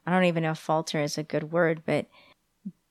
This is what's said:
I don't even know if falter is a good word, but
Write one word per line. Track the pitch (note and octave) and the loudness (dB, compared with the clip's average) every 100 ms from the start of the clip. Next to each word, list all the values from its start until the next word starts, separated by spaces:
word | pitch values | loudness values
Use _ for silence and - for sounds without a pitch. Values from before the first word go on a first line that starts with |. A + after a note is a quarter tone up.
I | - | -2
don't | F#3 | 2
even | F3+ E3 | 2 2
know | D#3+ | -2
if | D#3+ | -2
falter | - D#3+ D#3 D#3+ | 0 0 0 -2
is | D3 - | -2 -4
a | |
good | D#3 D3+ D3+ | -4 -4 -2
word, | E3 E3 D#3+ - | 2 2 2 -2
but | D3 - - - _ _ _ G3+ - _ | -2 -4 -14 -20 _ _ _ -16 -16 _